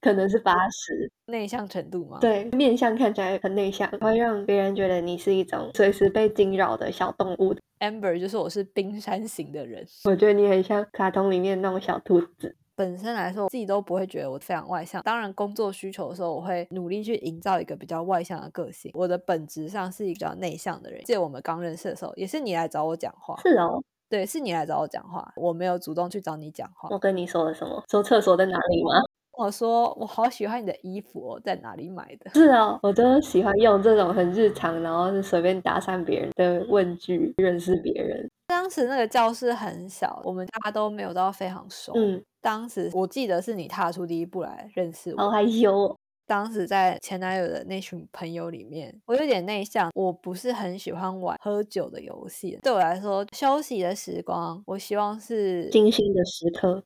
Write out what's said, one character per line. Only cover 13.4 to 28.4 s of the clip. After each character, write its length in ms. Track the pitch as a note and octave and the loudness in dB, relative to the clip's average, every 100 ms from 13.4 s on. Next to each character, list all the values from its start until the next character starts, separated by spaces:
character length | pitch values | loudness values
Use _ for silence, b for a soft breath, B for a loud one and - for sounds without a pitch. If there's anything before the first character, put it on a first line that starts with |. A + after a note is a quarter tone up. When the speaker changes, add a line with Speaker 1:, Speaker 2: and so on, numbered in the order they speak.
Speaker 2:
我 40 | G3 | -4
自 80 | B3+ | -4
己 80 | G#3 | -2
都 140 | G3 | -2
不 140 | G3 | 0
会 120 | F#3 F#3+ | -4 -2
觉 160 | - | -6
得 80 | C#3 | -8
我 80 | C3+ | -8
非 160 | - | -6
常 120 | F3 D#3 | -6 -4
外 140 | F3+ | -6
向。 180 | E3 F#3+ | -6 -6
当 180 | F3+ A#3 | -2 -2
然， 120 | G#3 | -4
工 200 | F#3+ G#3 | -4 -6
作 160 | G#3 G#3+ | -2 -4
需 220 | G3 F#3+ | -4 -12
求 160 | G3 E3 | -8 -8
的 80 | F3 | -4
时 60 | |
候， 120 | E3+ | -4
我 60 | D#3+ | -4
会 260 | F3 F3+ F3 | -4 -4 -4
努 180 | F#3 F3 | -8 -6
力 160 | G3 | -6
去 120 | G#3+ A#3 | -4 -4
营 220 | D#3 E3 | -4 -6
造 200 | G3+ F#3 | 0 0
一 40 | |
个 120 | E3+ D#3 | -2 -10
比 80 | |
较 180 | E3 E3 | -8 -6
外 220 | E3+ F#3 | 0 -2
向 160 | F3 E3 | -2 -8
的 80 | - | -10
个 220 | - E3+ | -10 -10
性。 180 | E3+ - | -10 -14
我 120 | - F3+ | -4 -2
的 120 | F3 | -2
本 280 | - E3+ D3+ | -2 -4 -4
质 220 | - D#3 | -10 -10
上 240 | G3+ F#3 | -6 -8
是 140 | F#3 G3+ | -6 -6
一 20 | |
个 60 | |
比 60 | E3+ | -6
较 140 | E3 F3 | -8 -6
内 200 | F3+ D#3+ | -8 -6
向 260 | F#3+ E3 | -8 -8
的 80 | - | -12
人。 120 | D#3+ | -16
记 80 | - | -2
得 80 | A3 | 0
我 80 | E3 | 0
们 120 | C3+ | -4
刚 180 | C#3+ E3 | -8 -6
认 160 | E3+ E3 | -6 -8
识 140 | G3 | -10
的 40 | |
时 120 | E3+ - | -8 -10
候， 60 | - | -8
也 100 | F#3+ | -6
是 140 | - | -6
你 140 | C4 | -4
来 120 | E3+ E3 | -2 -2
找 180 | D3+ | -2
我 120 | D#3 E3 | -4 -4
讲 180 | - - | -8 -10
话。 160 | - - | -14 -2
Speaker 1:
是 140 | F#4+ C4 | 4 6
哦。 240 | E3+ E3+ - _ _ | 4 -2 -8 _ _
Speaker 2:
对， 160 | G#3+ | -2
是 160 | G3 E4 | -2 -4
你 120 | C4 | -2
来 100 | E3+ | -2
找 160 | D3+ D3 | -2 -2
我 80 | D3+ | -2
讲 180 | - - | -6 -10
话， 220 | E3+ - - | -12 -12 -4
我 160 | F3 | -2
没 140 | E3+ F3+ | 0 0
有 120 | F3+ | -2
主 140 | E3+ | -4
动 160 | D#3 F3 | -4 -4
去 120 | G3+ | -4
找 160 | F3+ D#3 | -8 -8
你 140 | D#3 | -10
讲 160 | - - | -12 -14
话。 140 | _ - | _ -8
Speaker 1:
我 80 | G3+ | -2
跟 160 | G3 | 0
你 120 | F#3+ F3+ | 0 -2
说 180 | E3+ | 0
了 80 | D#3+ | 0
什 120 | D#3+ - | -2 -8
么？ 180 | - - | -10 0
说 140 | G#3 | 0
厕 160 | G3+ A3+ | 4 4
所 140 | G#3 | 6
在 120 | F3 | 6